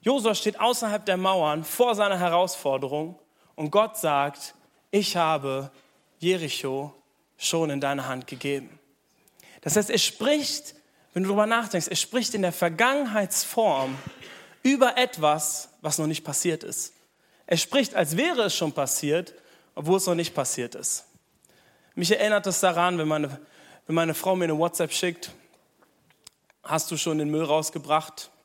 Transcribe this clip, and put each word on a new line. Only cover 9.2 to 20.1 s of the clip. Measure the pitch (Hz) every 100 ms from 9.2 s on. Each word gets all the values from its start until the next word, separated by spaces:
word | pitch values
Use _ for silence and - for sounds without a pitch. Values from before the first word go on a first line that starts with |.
| _ _ - -
Das | - 208
heißt, | 208
er | 226
spricht, | - - 233 302 285 - - - _ _ _
wenn | -
du | 190
drüber | 202 214
nachdenkst, | 226 220 185 160
er | 175
spricht | - 240 226
in | 214
der | 185
Vergangenheitsform | 170 170 165 240 277 269 214 196 - - - 220 139 135 135 - - - - - -
über | 254 269 247 240
etwas, | 254 - 151 151 156 - - _
was | 151 151
noch | 156
nicht | 156
passiert | - 143 180 156
ist. | - 147 - _ _ _ _ _ -
Er | 170
spricht, | - 277 240 -
als | 160 165
wäre | 311 302
es | 208 -
schon | 160
passiert, | 143 135 - 147 156 185 - _ - _ -
obwohl | 151 190
es |
noch | 185